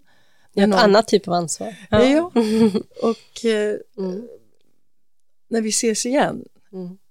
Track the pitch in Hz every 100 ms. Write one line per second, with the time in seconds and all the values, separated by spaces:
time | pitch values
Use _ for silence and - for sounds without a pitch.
0 | _ _ _ _ _ - 202 190 214 196
1 | 220 202 - 175 165 - 208 190 185 214
2 | 254 294 349 240 220 220 220 190 - -
3 | 233 220 _ - 226 214 208 208 - 226
4 | 190 185 240 - _ _ _ _ _ _
5 | _ _ _ _ - 233 220 202 233 214
6 | 240 277 185 - - _ _ 190 180 190
7 | _